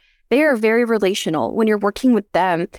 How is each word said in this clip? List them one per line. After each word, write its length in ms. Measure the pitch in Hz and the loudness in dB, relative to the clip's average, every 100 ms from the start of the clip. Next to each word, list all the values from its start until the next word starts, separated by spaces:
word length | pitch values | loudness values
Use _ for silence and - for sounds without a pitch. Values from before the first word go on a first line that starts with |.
| _ _ _ | _ _ _
they 120 | 254 | 2
are 140 | 311 233 | 2 2
very 280 | 220 226 | 0 0
relational. 680 | 233 226 190 208 180 156 113 | 0 0 0 -2 -4 -4 -2
When 140 | - 220 | 0 0
you're 100 | 208 | 0
working 340 | 202 - 262 | -2 0 0
with 180 | 220 - | 0 0
them, 340 | 165 185 165 180 | 0 0 -2 -4